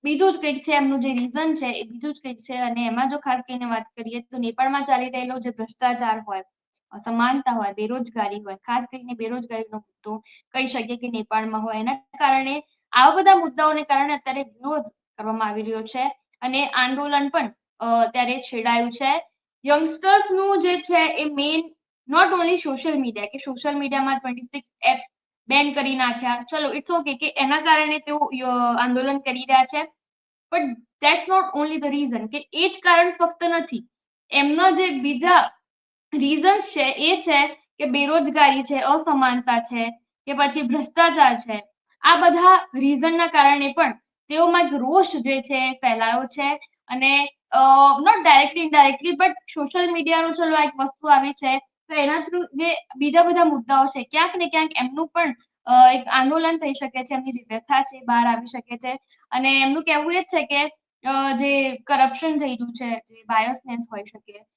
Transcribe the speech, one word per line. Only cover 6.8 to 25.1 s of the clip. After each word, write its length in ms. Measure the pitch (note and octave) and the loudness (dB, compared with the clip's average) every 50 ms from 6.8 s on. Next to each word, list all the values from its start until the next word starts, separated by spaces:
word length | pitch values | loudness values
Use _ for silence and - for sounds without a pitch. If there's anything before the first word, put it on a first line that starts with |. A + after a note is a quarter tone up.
| _ _ | _ _
અસમાનતા 600 | - G#3+ G#3+ A#3 A#3 A#3 A#3+ B3 C4+ C#4 C4+ B3+ | -20 -14 -8 -6 -2 0 0 0 0 -2 -2 -2
હોય, 200 | B3 A3+ G#3 G3 | -2 -2 -4 -6
બેરોજગારી 680 | G3 - G#3+ G#3+ B3 B3+ A#3+ A#3 _ A#3 G#3 G3+ G3+ G#3 | -6 -6 -6 -6 -4 -6 -8 -8 _ -6 -6 -6 -6 -10
હોય, 140 | G#3 G3 F#3+ | -12 -12 -14
ખાસ 300 | G3 _ - A#3+ B3 B3 - | -14 _ -6 -4 -4 -6 -8
કરીને 220 | - B3+ B3 B3 B3 | -16 -18 -14 -14 -12
બેરોજગારીનો 600 | A3 A3+ A3 A#3+ B3 A#3 A#3+ A3+ A3 A3 A3 G#3+ | -10 -8 -8 -8 -10 -10 -10 -10 -10 -10 -10 -14
મુદ્દો 460 | G#3+ _ _ _ _ _ G#3+ A3 A3 _ _ - _ _ _ | -16 _ _ _ _ _ -12 -12 -12 _ _ -20 _ _ _
કહી 140 | - C4 C4 | -6 -6 -6
શકીએ 300 | A#3+ A#3 B3 A3+ A3 A#3+ | -4 -6 -8 -8 -8 -10
કે 120 | A#3 A#3+ B3 | -10 -8 -8
નેપાળમાં 540 | A#3 A3 G#3+ _ A3 A3 A3 A3 G#3+ G#3+ | -8 -8 -6 _ -4 -4 -4 -4 -6 -6
હોય, 140 | G#3+ A3+ G#3+ | -6 -6 -6
એના 180 | A3 A3 A#3 C4+ | -6 -6 -6 -6
કારણે 680 | C4+ _ _ - - D4 C4+ C4+ C4+ C4+ C4+ C#4+ D4 - _ _ _ _ _ | -8 _ _ -6 -2 0 2 2 0 0 -4 -6 -8 -10 _ _ _ _ _
આવા 220 | - B3 C4 - - | 4 6 6 6 6
બધા 200 | F#4+ - G4 F#4+ | 6 6 6 6
મુદ્દાઓને 480 | F4+ E4+ D4 - D#4 D#4 D#4 D#4 D4+ | 6 4 -2 -2 0 0 2 2 0
કારણે 320 | D4 - C#4 C#4 C#4+ D4 C#4+ | -2 0 0 0 2 0 -4
અત્યારે 280 | C4+ _ C4+ B3+ C#4 | -6 _ -6 -6 -6
વિરોધ 420 | C#4 A3+ G#3+ A3+ B3+ C#4+ D4+ D4+ - G#3+ _ _ _ _ _ - | -8 -10 _ _ -8 -6 -6 -4 -6 -8 _ _ _ _ _ -10
કરવામાં 300 | G#3+ A3 A3 A3 A3 G#3 | -6 -6 -4 -2 -4 -4
આવી 140 | G#3 A3 | -4 -6
રહ્યો 200 | G#3+ A3 A3 A3 | -6 -6 -6 -8
છે 340 | A3 A3 - B3+ B3+ C#4 - _ _ _ _ _ | -8 -8 -6 -4 -4 -4 -6 _ _ _ _ _
અને 260 | - C4 C4 C4+ C#4+ | -8 -4 -2 -2 -2
આંદોલન 640 | C#4 - B3 B3+ B3+ C4+ C4+ C#4+ D4 C#4+ C#4+ C#4+ C#4 | -2 0 -2 0 0 -2 -4 -4 0 0 0 0 0
પણ, 260 | - E4 B3+ G#3+ _ _ _ _ _ _ | -2 -4 -4 -4 _ _ _ _ _ _
અ, 40 | A3+ A#3 A#3 A#3 A#3 | -2 0 2 2 2
અત્યારે 340 | A#3 - B3+ B3 A#3+ B3+ C4+ | 0 0 -2 -2 -2 -4 -6
છેડાયું 500 | B3+ - B3+ A#3 A3 A#3 A#3 A#3 A#3+ A#3+ | -8 -8 -8 -4 -2 0 0 0 -2 -4
છે. 360 | A#3 - C4+ C4+ D4 E4+ E4+ _ _ _ _ _ _ _ - | -4 -4 -2 0 0 -2 -4 _ _ _ _ _ _ _ 0
યંગસ્ટર્સનું 960 | C4+ D4 D4+ D#4+ D#4 D#4 - - F#4+ G4+ G4+ G4+ G4+ F#4 F#4+ G4 G4 G4 F4 | 2 2 2 2 -2 -4 -2 2 4 4 4 4 2 0 0 2 2 0 2
જે 180 | E4+ F4+ F4+ F4+ | 2 0 0 -2
છે 360 | - - E4+ E4 D#4+ D#4 - - | -2 0 2 2 2 0 -2 -4
એ 60 | D4+ | -6
મેઇન 500 | D4+ D4 C#4 C#4+ D4 D#4+ D#4+ E4 D#4+ _ _ _ _ _ _ _ B3+ | -4 -4 -2 -2 -2 -2 -2 -4 -6 _ _ _ _ _ _ _ 0
not 300 | C#4 E4+ F#4+ - F#4 F4+ | 4 4 4 4 2 0
only 160 | E4+ E4+ F4+ | 0 0 -2
સોશિયલ 420 | E4+ - D#4 C4 A#3+ - E4 D4+ C4+ | -2 -4 -6 -8 -4 -4 -4 -4 -2
મીડિયા, 280 | C4 A#3+ G#3+ G#3 G3+ | -4 -6 -6 -8 -10
કે 120 | G#3 - C4+ | -10 -12 -14
સોશિયલ 380 | - C#4 B3+ A#3+ - D4 C#4+ | -12 -12 -14 -6 -6 -6 -4
મીડિયામાં 420 | C#4+ C#4 C4+ C4+ C4+ C4+ C4+ C4+ C4+ | -4 -4 -4 -2 -2 -2 -2 -2 -4
ટ્વેન્ટી 240 | C4+ B3+ B3 B3 | -4 -8 -10 -10
સિક્સ 260 | B3 - - C#4 _ _ _ _ | -12 -14 -16 -16 _ _ _ _
એપ્સ 220 | - A#3+ C4 - - _ | 0 0 0 0 -6 _